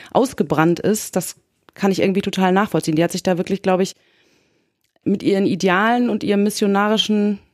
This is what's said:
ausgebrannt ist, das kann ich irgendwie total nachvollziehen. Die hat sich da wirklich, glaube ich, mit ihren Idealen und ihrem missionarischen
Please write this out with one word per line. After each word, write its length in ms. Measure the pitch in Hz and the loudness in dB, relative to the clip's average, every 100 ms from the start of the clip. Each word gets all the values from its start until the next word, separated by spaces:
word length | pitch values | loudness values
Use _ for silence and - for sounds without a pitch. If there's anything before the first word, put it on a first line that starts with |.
| - | -4
ausgebrannt 680 | - 269 - 147 147 160 170 | 0 0 -2 -2 2 2 2
ist, 380 | - 214 - 190 | 0 -2 -4 -6
das 180 | - - _ _ _ | -6 -10 _ _ _
kann 160 | - 202 | -4 -2
ich 100 | 180 | 0
irgendwie 220 | 196 190 | 0 0
total 300 | 196 190 185 | -2 0 2
nachvollziehen. 420 | 190 208 160 - | 2 2 -2 0
Die 80 | 156 | 0
hat 80 | 170 | 0
sich 140 | 185 | -2
da 140 | - 175 | -2 -2
wirklich, 240 | - 190 | -2 -4
glaube 200 | 190 185 | 0 0
ich, 140 | 190 - _ _ _ _ _ _ _ _ _ _ | 0 -6 _ _ _ _ _ _ _ _ _ _
mit 220 | - 196 | -4 -2
ihren 220 | - 196 196 | 0 0 0
Idealen 640 | 180 185 180 220 240 240 | 0 0 2 2 2 0
und 120 | 214 | -2
ihrem 220 | - 202 | 0 0
missionarischen 960 | 208 - 208 196 208 214 - 214 208 202 - | 0 0 0 2 2 0 0 0 0 -2 -8